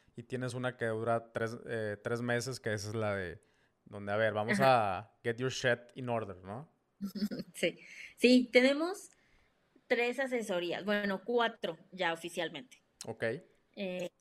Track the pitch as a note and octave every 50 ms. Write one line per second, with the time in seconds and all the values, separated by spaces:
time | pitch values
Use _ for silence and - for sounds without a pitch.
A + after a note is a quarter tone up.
0 | _ _ - - A#2+ - C3 B2 B2+ B2 B2 B2+ B2 B2+ A#2+ - A#2+ A2+ A2+ A2
1 | A2+ A#2 A#2 A#2 A#2 - - A#2 A2+ A2 A#2 A#2 - - B2 A2+ G#2+ G#2+ G#2 G2+
2 | - A#2 A#2+ A#2 B2 A#2+ A#2+ A#2+ A#2 C3+ B2+ - - A2+ G#2+ A2 G2+ G#2+ G#2+ A2+
3 | A2 G#2 G2+ G2 F#2 E2+ E2 G#2 _ _ _ _ _ _ _ _ _ - G#2+ G2+
4 | G2+ G2+ G2+ G#2+ A2 G#2+ G#2 G#2+ G#2+ A2+ G#2+ G2+ C3+ C3+ B2+ A#2+ G#2+ G2 F#2 F2+
5 | A2 - _ _ - A#2 A#2 A2+ B2+ B2+ - - - B2+ A#2+ A#2+ B2 - - -
6 | B2+ A#2+ A#2+ A2+ A2 G2 F2+ F2+ F#2 F#2+ G#2 B2 E3 - _ _ _ _ _ -
7 | G3+ G3 - G3+ G#3 - B3+ - - - - - - E3 - - - - - -
8 | - - - - - B3 B3+ B3+ - - - B3 B3+ C4+ C#4+ D4 D#4+ F4+ G4+ G4+
9 | - - _ _ _ _ _ _ _ _ _ _ _ _ _ _ _ - B3+ A#3
10 | A#3+ A#3+ A#3+ C#4+ C4 B3+ B3+ A#3+ G#3 G3+ F#3 F3 F3 F3 C#3 A2 F3 G#3 G#3 G#3
11 | G#3 G3+ F#3+ F#3 - - A#3+ A#3+ A#3 A3 A3 - - F3 E3 - - _ - F3+
12 | F3+ E3+ E3 E3 - F3 - F#3 E3 D#3+ D#3+ C#3+ B2+ - - _ _ _ _ -
13 | - - A2 - B2 A2+ A#2+ E3+ - _ _ _ _ _ - G#3+ G3+ F#3 F3+ F3+
14 | F3+ B3+ _ _